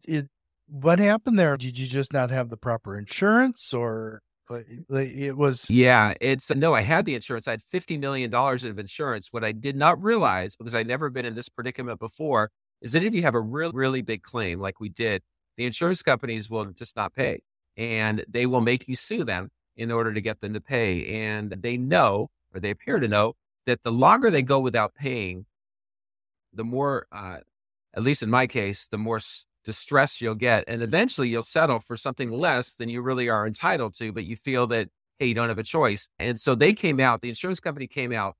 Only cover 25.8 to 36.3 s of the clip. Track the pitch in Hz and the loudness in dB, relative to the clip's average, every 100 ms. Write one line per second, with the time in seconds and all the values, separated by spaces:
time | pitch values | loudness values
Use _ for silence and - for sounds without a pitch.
25.8 | _ _ _ _ _ _ _ 95 113 127 | _ _ _ _ _ _ _ -10 -6 -2
26.8 | 143 131 - 101 95 82 - _ _ _ | 0 -2 -6 -12 -12 -12 -16 _ _ _
27.8 | _ 95 120 147 107 123 127 123 98 101 | _ -2 0 0 2 2 2 0 -4 -4
28.8 | - 104 110 110 - - - _ - 107 | -8 -6 -4 -4 -6 -12 -16 _ -12 -12
29.8 | - 143 143 - 117 110 123 110 - 113 | 0 2 2 0 -4 -2 2 2 2 -4
30.8 | 117 160 247 - 123 117 - 160 160 117 | 0 2 0 0 -2 -2 -2 2 2 2
31.8 | - 117 139 123 123 117 170 127 120 - | -4 -8 -8 -6 -6 -2 0 0 -2 -8
32.8 | 117 120 123 127 120 107 110 107 170 175 | -8 -6 -4 -2 0 0 -2 -2 -2 0
33.8 | 110 - 110 87 90 110 - 127 120 117 | -2 -6 -8 -6 -8 -8 -2 0 2 0
34.8 | 95 _ _ _ 127 110 117 107 110 165 | -4 _ _ _ -2 0 0 -2 -4 0
35.8 | 127 101 - - 87 | 2 0 -6 -6 -4